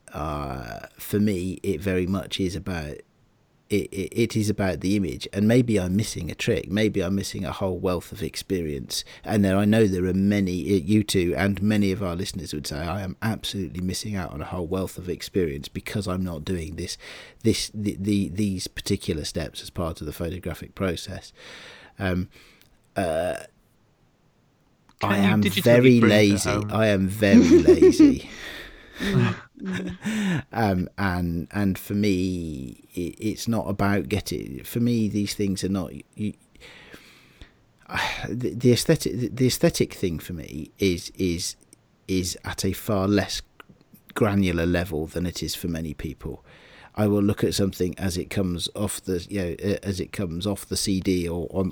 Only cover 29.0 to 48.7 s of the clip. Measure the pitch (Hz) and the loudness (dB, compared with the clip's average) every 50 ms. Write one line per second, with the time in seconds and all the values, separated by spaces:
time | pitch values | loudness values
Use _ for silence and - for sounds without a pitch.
29 | - 202 196 127 120 - - - - - _ - - 190 185 185 185 180 180 - | -4 0 2 4 4 2 0 -2 -8 -18 _ -12 -8 -6 -6 -6 -6 -8 -8 -8
30 | - 214 220 214 202 190 175 143 - - - 113 117 101 95 92 87 - - - | -6 -4 -2 -2 0 0 0 -2 -2 -4 -2 0 2 2 2 0 -2 -4 -4 -4
31 | 101 95 87 90 87 87 82 85 80 - - 101 101 98 90 - - - 107 101 | -2 -2 0 0 -2 -2 -2 -4 -4 -4 -2 0 0 0 0 -2 -4 -4 -2 0
32 | 104 104 95 90 95 95 92 87 85 80 76 65 65 60 - - - _ - 90 | 2 2 2 2 0 0 -2 -4 -6 -6 -8 -8 -10 -12 -14 -16 -20 _ -8 -8
33 | 87 76 - - - 107 - - - 113 113 107 - - 101 - 101 101 101 101 | -6 -6 -6 -6 -6 -6 -4 -4 -2 -2 -2 -2 -2 -2 -2 0 0 2 2 0
34 | 76 95 104 95 - - 85 60 52 - 67 64 - - - 120 117 120 120 113 | 0 0 -2 -2 -2 -2 -6 -6 -6 -8 -10 -12 -10 -6 -2 0 2 2 2 2
35 | 110 101 110 104 101 101 - - 104 98 92 - - 92 98 95 85 64 - 71 | 0 0 0 0 -2 -2 -2 -2 0 0 0 0 -2 -2 -2 -2 -4 -6 -10 -14
36 | - _ _ - 107 104 - - _ _ _ - - - - - - - - - | -18 _ _ -8 -6 -6 -8 -10 _ _ _ -20 -20 -20 -20 -20 -20 -20 -20 -20
37 | - - - - - _ _ - - - _ _ _ _ _ _ _ - - - | -20 -20 -20 -20 -20 _ _ -20 -20 -20 _ _ _ _ _ _ _ -8 -6 -4
38 | - - - - - - 95 123 127 87 80 120 127 123 120 - - - 165 - | -4 -4 -4 -6 -6 -6 -6 -4 -4 -4 -2 2 4 6 6 6 4 2 2 2
39 | - - - 120 123 - - 123 127 123 - - - 170 - - 110 - - - | 0 -2 -2 -2 -4 -4 0 0 2 2 2 2 2 2 2 2 0 -2 -2 -2
40 | - 90 80 73 - - 90 80 - 50 62 73 73 - _ - 101 98 87 85 | -2 -2 -2 -4 -8 -10 -10 -12 -12 -10 -10 -12 -12 -12 _ 0 2 2 2 0
41 | - - - - 95 90 85 85 - - - _ _ _ _ _ _ _ _ _ | -4 -8 -4 -2 0 0 0 -2 -4 -6 -8 _ _ _ _ _ _ _ _ _
42 | _ - 95 92 90 87 - - - - - - - 98 90 - - - 110 95 | _ -4 -2 -2 -2 -2 -6 -8 -10 -10 -6 -4 -2 -2 -2 -2 -2 -2 0 2
43 | 95 101 104 98 90 - - - - - _ - - - - _ _ _ - - | 2 4 4 2 2 0 -4 -8 -10 -12 _ -20 -20 -20 -20 _ _ _ -20 -20
44 | _ - - - 120 104 101 101 98 90 85 85 82 87 87 87 87 82 80 73 | _ -8 -2 0 2 2 4 4 2 2 2 2 2 2 2 2 0 -2 -4 -4
45 | 80 78 - 82 90 87 78 - 80 76 - - - 87 82 80 82 78 73 - | -4 -4 -4 -4 -4 -4 -4 -4 -6 -6 -6 -6 -6 -6 -4 -4 -6 -8 -8 -8
46 | - 78 67 - - 76 64 - - - - - - - - - - - _ - | -8 -10 -10 -10 -10 -12 -12 -12 -16 -20 -20 -20 -20 -20 -20 -20 -20 -10 _ 0
47 | 107 104 104 104 101 101 107 - - 92 - - 101 95 - - 92 90 - - | 2 4 4 4 4 4 2 2 2 2 2 2 0 0 0 0 -2 -2 -2 -2
48 | 92 95 85 90 - - - 104 98 90 87 85 - - | -4 -4 -2 -4 -4 -4 -2 -2 0 0 -2 -2 -4 -6